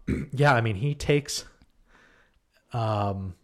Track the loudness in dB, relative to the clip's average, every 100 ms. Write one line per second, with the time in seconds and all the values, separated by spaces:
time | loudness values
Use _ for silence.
0 | -6 -4 -4 2 4 4 2 0 -4 -2
1 | 0 0 0 -8 -10 _ _ _ _ _
2 | _ _ _ _ _ _ _ -4 0 0
3 | -2 -4 -8 -12